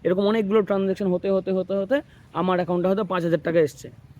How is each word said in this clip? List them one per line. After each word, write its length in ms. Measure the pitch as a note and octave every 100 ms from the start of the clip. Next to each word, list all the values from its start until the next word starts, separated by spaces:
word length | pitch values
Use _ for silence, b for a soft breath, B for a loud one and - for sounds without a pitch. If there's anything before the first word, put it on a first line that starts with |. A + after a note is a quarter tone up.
এরকম 220 | - F#3 G3+
অনেকগুলো 360 | A3+ G3 A3
ট্রানজ্যাকশন 460 | F#3+ G3 G3 F#3 G3
হতে, 240 | F3+ G3
হতে, 200 | F#3+ F#3
হতে, 220 | F#3+ F#3
হতে 280 | G3 G3 C#4 - b b
আমার 240 | D#3 F3+ F3+
অ্যাকাউন্টে 300 | E3+ F3+ F3+
হয়তো 160 | G3
পাঁচ 200 | G3 F#3
হাজার 160 | E3+ D#3+
টাকা 160 | E3+ E3
এসছে। 320 | D3+ - C3+ - - -